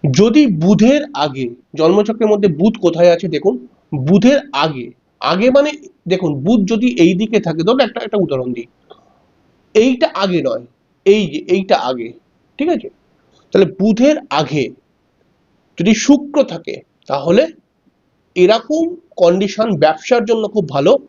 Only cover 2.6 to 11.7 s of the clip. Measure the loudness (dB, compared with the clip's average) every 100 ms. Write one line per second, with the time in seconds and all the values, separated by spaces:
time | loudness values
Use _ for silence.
2.6 | -2 0 -2 2 2 2 -2 -2 -2 -4
3.6 | -12 _ _ -6 2 4 4 2 -2 -4
4.6 | -4 -4 -12 _ _ _ -4 0 2 2
5.6 | -2 -4 -18 _ -6 -4 -2 -4 0 0
6.6 | 0 0 -2 2 2 2 -2 -4 -4 -4
7.6 | -2 0 -2 -4 -6 -4 -2 -4 -6 -10
8.6 | -12 _ _ -20 _ _ _ _ _ _
9.6 | _ 2 2 0 -2 -2 -2 -2 -4 -6
10.6 | -12 _ _ _ 2 2 2 -6 -2 -4
11.6 | 0